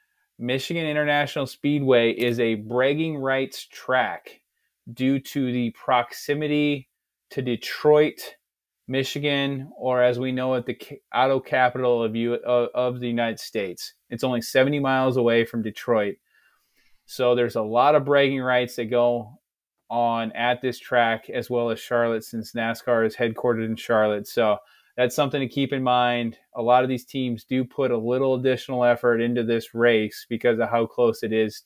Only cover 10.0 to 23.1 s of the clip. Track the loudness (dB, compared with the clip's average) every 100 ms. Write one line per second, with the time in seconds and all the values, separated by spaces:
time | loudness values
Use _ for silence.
10 | 2 2 -2 -2 -2 -2 -4 -10 -12 -20
11 | _ 0 2 2 0 2 2 2 0 2
12 | 0 -2 -2 -2 0 0 0 -2 -4 -4
13 | -4 -2 -2 -4 -8 -6 -6 -8 -16 -18
14 | -14 -6 -2 -2 -2 2 2 2 0 0
15 | 0 2 2 2 2 -2 -6 -6 -2 0
16 | 0 -4 _ _ _ _ _ _ _ _
17 | -14 -2 2 2 2 -2 -2 2 4 4
18 | 4 4 4 2 0 0 0 -4 -2 2
19 | 2 2 -4 -18 _ _ _ _ -6 -2
20 | 0 0 -4 -2 0 0 -2 -6 -2 2
21 | 2 2 -4 -8 -4 -2 -2 -4 -2 0
22 | 0 -2 -6 -10 -8 -4 -4 -4 0 2
23 | 2